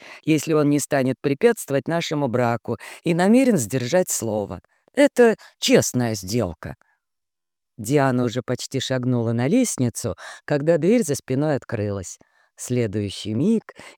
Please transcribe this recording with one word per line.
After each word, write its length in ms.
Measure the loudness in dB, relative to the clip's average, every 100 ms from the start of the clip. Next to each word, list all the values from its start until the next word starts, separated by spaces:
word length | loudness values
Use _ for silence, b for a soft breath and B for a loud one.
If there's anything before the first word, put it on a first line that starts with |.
| B B
если 300 | 0 0 2
он 160 | 2 2
не 100 | 2
станет 380 | 0 0 0 -2
препятствовать 680 | -2 2 2 0 -2 -4 -2
нашему 400 | -4 -2 -2 -2
браку, 480 | 0 0 -2 -6 -8 B B
и 100 | -2
намерен 420 | 2 4 4 4 2
сдержать 540 | 0 -4 0 0 0
слово. 500 | -4 -4 -4 -6 -10 _ _ _
Это 440 | 4 4 6 4 4 B B
честная 560 | 2 4 4 0 -2
сделка». 600 | -4 -4 -2 -2 -6 -14 -16 _ _ _ _ _ _ _ _ _ -10
Диана 480 | -2 2 2 2
уже 180 | 0 -4
почти 360 | -6 -6 -6 -6
шагнула 540 | -4 -4 -2 0 0
на 160 | 0 2
лестницу, 680 | 2 0 0 -2 -2 -6 -8 B B
когда 340 | -4 -2 2 2
дверь 240 | 4 2
за 140 | 0 -4
спиной 400 | -2 -2 0 -2
открылась. 640 | -4 -6 -4 -6 -10 -16 b b b
В 80 | -14
следующий 720 | -4 -2 -2 -2 -4 -6 -6
миг 380 | -2 0 0 -4 -20 B